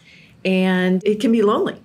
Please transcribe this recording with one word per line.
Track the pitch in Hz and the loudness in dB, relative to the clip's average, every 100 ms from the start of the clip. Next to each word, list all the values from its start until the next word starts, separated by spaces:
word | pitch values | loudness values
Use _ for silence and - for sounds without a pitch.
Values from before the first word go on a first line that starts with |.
| - - - - | -20 -20 -20 -8
and | 190 185 185 185 185 185 202 | -2 0 0 0 0 0 -2
it | 214 | -2
can | 220 | 0
be | 226 | 2
lonely | 208 254 392 - | 2 0 -2 -6